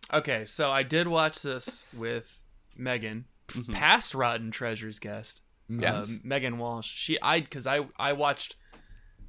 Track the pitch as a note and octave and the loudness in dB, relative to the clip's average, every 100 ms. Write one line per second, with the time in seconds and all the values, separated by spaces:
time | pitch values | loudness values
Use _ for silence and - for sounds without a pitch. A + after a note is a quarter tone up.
0 | - D3+ D3 A#2+ G#2+ - C#3+ C3+ B2+ D#3 | 0 2 2 -2 0 0 2 2 2 2
1 | F3 D#3+ D#3 - C#3+ C3 - - - A#2 | 2 4 2 2 -4 -4 -2 -4 -6 -8
2 | A2+ A#2 A2+ - - - _ - B2+ B2 | -6 -6 -8 -20 -20 -20 _ -8 -2 -2
3 | A2 A2 B2+ _ - B2+ A#2 G#2+ D3+ A3+ | -2 -8 -12 _ -12 -10 -4 4 6 6
4 | - C3 B2 A#2 A2+ A2 A#2+ A2 A2 G#2+ | 4 2 2 2 -4 -4 -4 -4 -6 -10
5 | G#2+ G#2 A2+ - _ _ - A#2 F2+ G#2 | -8 -8 -8 -12 _ _ -8 0 0 0
6 | G#2 A2+ A#2 C#3 B2+ A#2+ A#2+ A#2 A2 - | -2 -6 -2 -2 -2 -2 -4 -4 -6 -6
7 | - D#3 - E3 D#3 C#3+ B2+ C#3+ C3+ - | -2 0 2 2 0 -4 0 0 0 -2
8 | C#3 C#3+ D3 C#3+ - - - - - - | 0 2 2 0 -4 -12 -20 -20 -20 -20
9 | - - | -20 -20